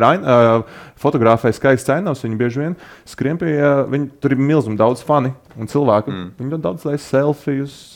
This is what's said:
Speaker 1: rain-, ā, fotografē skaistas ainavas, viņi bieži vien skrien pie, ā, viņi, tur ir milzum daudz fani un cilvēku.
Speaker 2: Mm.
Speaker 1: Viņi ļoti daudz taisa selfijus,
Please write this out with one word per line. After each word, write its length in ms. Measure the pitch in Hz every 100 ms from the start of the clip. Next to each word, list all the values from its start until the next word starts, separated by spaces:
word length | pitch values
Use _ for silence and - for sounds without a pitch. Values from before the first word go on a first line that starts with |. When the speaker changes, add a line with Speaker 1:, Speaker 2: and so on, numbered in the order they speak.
Speaker 1:
rain-, 220 | 113 180 139
ā, 300 | 120 117 113 113 - - -
fotografē 540 | 143 147 113 113 120 -
skaistas 380 | 135 127 - 147
ainavas, 240 | 196 139 117
viņi 100 | 110
bieži 240 | 120 123
vien 160 | 156 - - - -
skrien 340 | - 131 170
pie, 140 | 170 147
ā, 60 | 143 139 131
viņi, 220 | 139 139 -
tur 160 | 139 135
ir 60 |
milzum 320 | 139 156 107 107
daudz 240 | 110 123 -
fani 240 | 147 127 131 _ -
un 160 | 110
cilvēku. 400 | 143 139 107 -
Speaker 2:
Mm. 160 | 95 90 -
Speaker 1:
Viņi 160 | 127
ļoti 140 | 160 170
daudz 160 | 165
taisa 240 | 151 143 -
selfijus, 680 | 135 143 143 - 135 139 - -